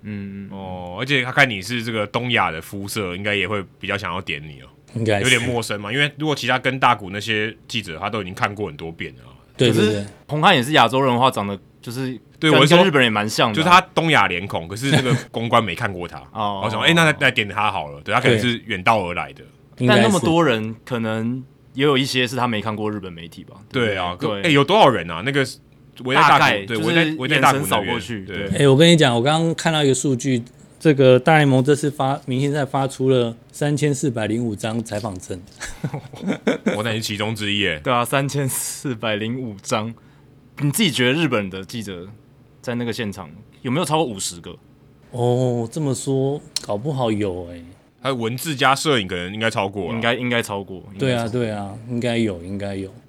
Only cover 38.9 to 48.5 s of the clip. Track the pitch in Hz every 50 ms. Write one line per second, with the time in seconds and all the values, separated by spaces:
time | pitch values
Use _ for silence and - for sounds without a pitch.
38.9 | 123 113 120 113 107 104 107 113 120 131 127 113 104 95 - - 127 110 107 113
39.9 | 117 - _ - - _ _ _ _ - _ - _ - 139 147 135 - 226 180
40.9 | 127 107 127 123 131 160 170 147 123 107 101 95 90 95 95 - - 120 107 101
41.9 | 95 87 87 98 107 110 - _ _ _ _ _ _ _ - - 120 120 120 117
42.9 | 107 120 120 101 92 101 90 76 78 90 - - _ - - - 123 156 180 -
43.9 | 156 156 165 131 107 95 - - 90 85 80 92 82 - _ _ _ _ _ _
44.9 | _ _ _ _ - 120 120 123 123 123 127 123 120 120 117 113 - 165 156 139
45.9 | 127 - - 143 135 135 131 135 139 147 147 - _ - - - 107 104 117 156
46.9 | 147 131 127 113 110 101 104 98 90 90 90 85 87 87 85 85 95 _ _ _
47.9 | _ _ - 131 139 120 113 110 123 127 - 170